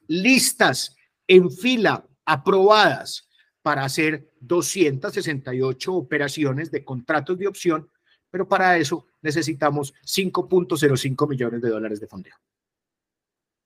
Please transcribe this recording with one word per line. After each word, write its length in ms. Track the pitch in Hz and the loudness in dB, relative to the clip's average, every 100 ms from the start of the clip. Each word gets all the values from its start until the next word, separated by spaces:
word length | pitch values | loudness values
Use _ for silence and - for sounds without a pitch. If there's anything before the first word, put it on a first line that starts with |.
| - | -6
listas 880 | 165 220 254 - - 180 131 - - _ _ - | -2 2 2 2 0 0 0 -6 -12 _ _ 6
en 240 | 185 180 | 6 6
fila, 540 | - 247 247 175 123 - _ | 2 -2 0 0 -2 -6 _
aprobadas, 1040 | - 147 190 190 196 214 180 117 - - - _ _ _ | -2 0 2 4 6 6 6 2 -6 -14 -18 _ _ _
para 220 | 156 139 | -4 -2
hacer 480 | 139 147 156 147 - _ | -2 -2 -2 -2 -10 _
doscientas 760 | 127 175 - 196 156 135 202 | -4 -2 -2 0 0 0 -6
sesenta 400 | 196 160 143 135 | -6 -6 -6 -6
y 80 | 127 | -4
ocho 320 | 131 127 190 | -4 -4 -6
operaciones 760 | 185 143 151 143 156 143 131 165 | -6 -4 -4 -4 -2 -2 -2 -6
de 140 | 139 - | -8 -8
contratos 520 | 127 120 156 143 180 | -10 -4 -4 -4 -6
de 100 | 196 | -6
opción, 420 | 190 175 156 151 _ _ _ _ | -4 -2 -2 -4 _ _ _ _
pero 160 | 185 190 | -8 -2
para 300 | 196 185 175 | 2 2 2
eso 300 | 143 170 - _ | 0 -4 -10 _
necesitamos 720 | 156 151 151 143 151 147 139 - | -4 -2 -4 -2 0 0 -4 -10
cinco 460 | - - 185 175 180 | -6 -4 -2 -4 0
punto 300 | 185 180 160 | 0 0 2
cero 180 | 147 127 | 2 2
cinco 320 | 139 131 147 | -2 -2 -2
millones 340 | 131 117 117 | -2 -4 -4
de 80 | 117 | -4
dólares 300 | 110 110 104 | -4 -4 -8
de 80 | 107 | -10
fondeo. 280 | 101 - _ _ _ _ _ _ _ _ _ _ _ _ _ | -16 -18 _ _ _ _ _ _ _ _ _ _ _ _ _